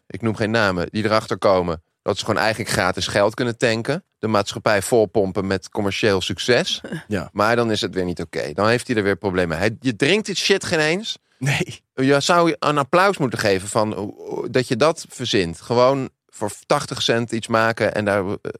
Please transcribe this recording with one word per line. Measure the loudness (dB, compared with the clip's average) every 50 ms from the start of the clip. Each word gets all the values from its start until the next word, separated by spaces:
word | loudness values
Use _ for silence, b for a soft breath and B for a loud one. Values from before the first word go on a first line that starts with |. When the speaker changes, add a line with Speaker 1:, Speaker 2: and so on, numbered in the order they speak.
| _
Speaker 1:
ik | -16 -10 -6 -4
noem | -4 -2
geen | -2 -2 0
namen, | 2 2 2 2 2 0 -2 -2
die | -2 -2 0
erachter | 2 2 2 2 0 -2 0
komen | 2 4 4 4 2 0 -2 -6 -8 _ _ _ -4
dat | -4 -4 -2
ze | -4
gewoon | -2 0 0
eigenlijk | 2 0 0 -2 -4 -4
gratis | -2 0 0 0 0 -2 -4
geld | -2 2 2 2 2 2
kunnen | -2 -4 -4 -2 0
tanken. | 0 0 0 0 -2 -4 -4 -6 -6 _ _ _
De | -2 0
maatschappij | 2 2 0 0 -4 -2 0 2 2 2 2
volpompen | 2 2 4 4 4 2 0 0 0 0 -2 -2
met | -2 -2 -2 -4 -6
commercieel | -6 -4 -2 -2 -2 0 0 2 2 2
succes. | 0 -4 -6 -4 0 2 2 2 2 0 -4 -6 -8 -10 -10
Speaker 2:
<laughs> | -12 -8 -6
Ja. | -6 -6 -6 -4 -2
Speaker 1:
Maar | 0 2 4 4
dan | 2 2 0
is | 0 -2
het | -2 -2 -2
weer | -2 -2
niet | -2 -4 -6
oké. | -8 -8 -6 -6 -6 -4 -2
Dan | 0 2 2
heeft | 2 2 0
hij | 0 0
er | 0 2
weer | 0 0
problemen. | 0 -2 -2 0 0 0 0 0 -2
Hij, | -2 -2 -2 -2
je | -4 -4 -2
drinkt | 0 0 2 2 0 -2
dit | -4 -4
shit | -4 0 0 0 0 0
geen | 0 0 0
eens. | 2 0 0 -2 -4 -8 -10 -12 _ _ _ _
Speaker 2:
Nee. | -2 -2 -2 -2 -4 -6 -10 -14 _ _ _
Speaker 1:
Je | 0 2 2 4 4
zou | 4 4 4 4 4 2 0 0
een | 0 0 0 0
applaus | 0 2 4 4 4 4 2 2
moeten | -2 -2 -2 0
geven | 2 2 2 2 0 -2
van, | 0 0 0 0 -2
eh, | -4 -6 -8 -10 -12 -12 -8 -8 -6 -4 -2
dat | -2 -2 0 0
je | 0
dat | 2 2 2 2 0 -6 -16
verzint. | -12 -10 -4 0 0 0 0 0 -4 -8
Gewoon | -6 -2 2 4 4 4 4 2 -2 -6 -10 _ _ _
voor | _ -8 -8 -8 -8 -8 -4
tachtig | -2 0 0 -2 -4 -6 -2 0
cent | 0 0 0 0 -2 -4
iets | -6 -2
maken | 0 2 2 2 2 2 0 0 0 0
en | 0 0
daar, | 2 2 0 0
eh, | -2 -4 -6 -8 -10 -12 -12